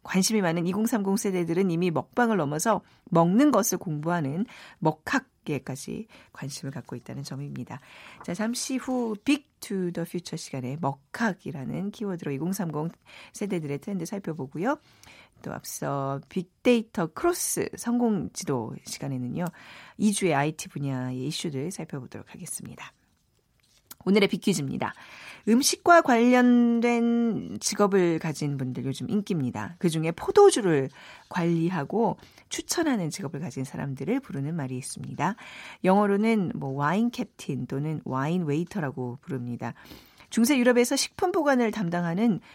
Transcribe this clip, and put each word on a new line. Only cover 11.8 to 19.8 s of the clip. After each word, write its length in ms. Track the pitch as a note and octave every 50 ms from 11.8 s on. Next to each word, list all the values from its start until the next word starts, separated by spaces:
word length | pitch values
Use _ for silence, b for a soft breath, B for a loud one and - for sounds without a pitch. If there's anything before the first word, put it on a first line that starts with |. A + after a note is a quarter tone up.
| F#3 G3+
키워드로 400 | A3 - A3+ G3+ F#3 E3+ - D#3
이공삼공 580 | C#3+ C3+ D#3 F3 F#3+ - F#3 E3 D3+ D3+ D#3 E3+ - _ B B B B B B B
세대들의 460 | - G#3 G3 F#3+ F3 D#3 C#3 C#3+ C#3
트렌드 260 | - - G3+ F#3 D#3+
살펴보고요. 760 | - - G3 - E3+ D#3 E3 C3 C3+ - D3+ F#3 B3 D4+ D4+ B B B B B B B B B B B _
또 100 | - -
앞서 720 | - - - - - - D3+ C#3+ C#3 C#3 C#3 C#3 C#3 C#3 - -
빅데이터 800 | - F#3+ F3 _ _ _ - B3 B3 A#3 A3 - - - E3+
크로스 600 | D#3+ - - - F4 - - - - - - - - -
성공지도 1000 | - - A#3+ A#3+ B3 A#3+ A3+ G#3+ F3 - - - - - - C#3 A#2+ G#2+ B2 C3 - -
시간에는요, 580 | - - - - C#3 C3+ B2+ B2 B2 C#3 D#3 F3+ F3+ B B B B B B